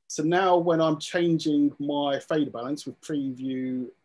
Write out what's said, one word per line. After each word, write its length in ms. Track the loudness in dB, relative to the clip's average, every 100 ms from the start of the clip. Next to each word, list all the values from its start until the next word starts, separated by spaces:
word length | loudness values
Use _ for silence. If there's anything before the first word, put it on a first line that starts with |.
| -14
So 140 | -4
now 320 | 0 2 4 4
when 240 | 4 4
I'm 180 | 2 0
changing 760 | -2 0 2 2 2 2 2 0
my 400 | -4 -2 0 -2
fader 320 | -2 -2 -2
balance 340 | -4 -6 -6
with 160 | -8 -12
preview 840 | -6 -4 -4 -6 -6 -4 -4 -4 -8 -10